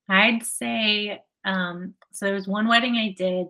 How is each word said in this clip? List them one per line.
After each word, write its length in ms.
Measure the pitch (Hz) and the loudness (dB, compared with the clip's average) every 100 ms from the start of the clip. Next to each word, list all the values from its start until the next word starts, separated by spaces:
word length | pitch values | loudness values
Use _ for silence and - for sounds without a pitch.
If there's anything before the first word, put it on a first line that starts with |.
| - | 0
I'd 340 | 190 220 226 | 4 4 2
say, 800 | - - 233 233 214 208 208 190 _ _ 196 | -4 -6 -4 -2 0 0 -2 -8 _ _ -4
um, 480 | 190 175 175 185 - _ | -2 -4 -6 -12 -14 _
so 140 | - 196 | -4 -2
there 100 | 196 | -2
was 120 | 190 | -2
one 200 | 208 226 | 0 4
wedding 280 | 233 247 233 | 4 4 0
I 180 | 214 190 | -2 -2
did 300 | 185 180 | -2 0